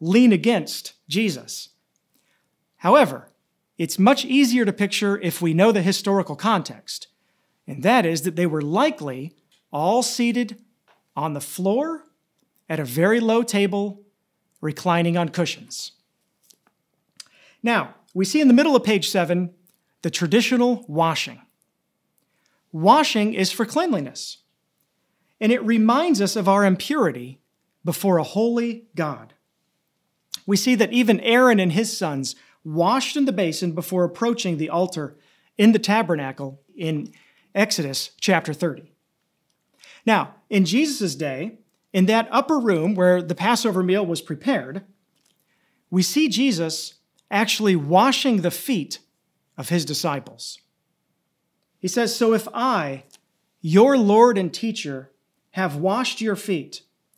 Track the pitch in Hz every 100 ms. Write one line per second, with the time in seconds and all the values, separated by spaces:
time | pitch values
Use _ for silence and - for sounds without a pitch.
0 | 160 214 247 185 214 214 - - - -
1 | - 170 220 131 117 - - _ _ _
2 | _ _ _ _ _ _ _ _ 175 247
3 | 196 127 - _ _ _ _ - 165 -
4 | 202 277 262 262 262 247 214 196 202 -
5 | 202 202 180 - 175 160 220 208 175 190
6 | 202 196 170 139 202 202 - 107 - -
7 | - _ _ _ _ _ - 139 175 247
8 | 170 165 170 165 175 156 147 185 302 -
9 | 147 131 156 - _ _ _ 147 165 233
10 | 240 - 240 247 214 214 _ _ _ _
11 | _ - 156 143 - - 185 233 311 320
12 | _ _ _ _ _ _ - 156 131 131
13 | 185 233 226 226 233 202 202 202 208 196
14 | _ _ _ _ _ _ 156 147 180 170
15 | 170 175 170 - 160 - - - - -
16 | _ _ _ _ _ _ _ _ _ _
17 | _ - - _ _ _ 226 220 131 -
18 | _ 180 190 302 277 240 302 262 233 208
19 | - 202 170 175 175 - _ _ _ _
20 | 165 - 170 214 - 247 247 240 - 151
21 | 165 - - 123 _ _ _ _ _ _
22 | _ _ _ _ _ _ _ 156 180 285
23 | 285 214 208 226 190 - 226 294 349 202
24 | 139 - - - _ _ _ _ _ _
25 | _ _ _ - 220 247 220 233 220 254
26 | 349 220 196 220 190 196 202 185 - 302
27 | 185 123 123 139 _ _ _ _ 165 156
28 | 196 175 151 202 233 240 233 226 - -
29 | 156 117 113 _ _ _ _ _ _ _
30 | _ _ _ - - 196 254 233 220 240
31 | 233 196 - 240 254 214 180 160 220 -
32 | 170 139 131 - _ _ 160 156 175 262
33 | - 302 269 196 175 156 180 160 165 185
34 | 175 175 233 233 185 156 156 170 180 165
35 | 143 - _ _ _ - 208 220 220 214
36 | 175 156 135 135 139 139 _ - 160 151
37 | - - _ _ _ 196 214 208 143 131
38 | - _ - 175 160 147 170 131 - _
39 | _ _ _ _ _ _ _ _ - -
40 | - 202 139 - - 202 170 226 302 269
41 | 190 139 147 131 202 - _ _ _ 190
42 | 185 220 226 233 226 302 233 170 170 190
43 | 180 180 170 175 196 233 226 185 180 196
44 | 180 160 - 147 240 220 127 175 - _
45 | _ _ _ _ _ _ _ _ _ 185
46 | 175 294 311 214 269 170 160 160 - -
47 | _ _ - 202 226 - 214 180 143 180
48 | 254 247 269 214 170 - - 214 - -
49 | _ _ _ _ _ - 123 170 143 147
50 | 165 143 - 117 - - _ _ _ _
51 | _ _ _ _ _ _ _ _ 185 240
52 | 226 - 226 220 - - 254 214 147 135
53 | - _ _ _ _ _ 160 180 262 269
54 | 202 214 247 202 175 - 226 220 151 135
55 | 131 _ _ _ _ - 185 143 185 220
56 | 247 - 220 202 - 170 - - _ _
57 | _